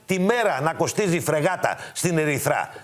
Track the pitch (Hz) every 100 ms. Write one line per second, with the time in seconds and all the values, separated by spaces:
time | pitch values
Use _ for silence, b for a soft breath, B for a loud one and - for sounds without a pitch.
0 | - 190 190 240 208 139 151 160 165 -
1 | 208 170 139 151 156 180 127 95 B -
2 | 175 165 156 139 143 131 82 -